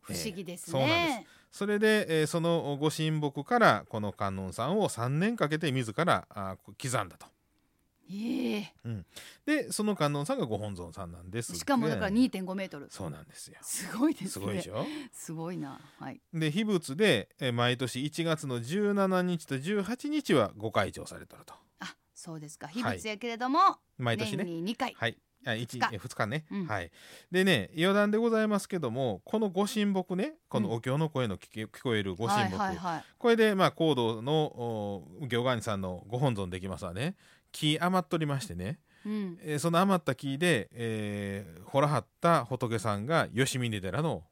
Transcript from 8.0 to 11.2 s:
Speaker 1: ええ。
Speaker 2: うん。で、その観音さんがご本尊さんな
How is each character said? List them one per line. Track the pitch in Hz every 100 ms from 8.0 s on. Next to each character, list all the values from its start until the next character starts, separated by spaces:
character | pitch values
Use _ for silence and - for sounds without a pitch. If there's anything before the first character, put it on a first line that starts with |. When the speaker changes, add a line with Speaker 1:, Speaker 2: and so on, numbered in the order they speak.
| _
Speaker 1:
え | 190 233 254 247 214
え。 | 208 _
Speaker 2:
う | 117
ん。 | 110 82 - - - -
で、 | 302 117
そ | -
の | 214 196
観 | 147
音 | 143 143
さ | 269
ん |
が | 147
ご | 104
本 | 104 92
尊 | 85
さ | 80 87
ん |
な | 85